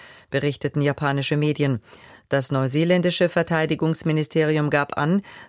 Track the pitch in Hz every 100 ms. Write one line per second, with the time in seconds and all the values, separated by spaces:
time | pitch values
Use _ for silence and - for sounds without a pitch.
0 | - - - 139 143 139 143 151 143 139
1 | 143 139 131 147 151 147 143 113 - -
2 | - - _ 139 131 135 131 143 170 180
3 | 175 170 175 175 165 165 156 143 160 160
4 | 165 156 151 160 156 156 147 143 143 -
5 | 147 196 - -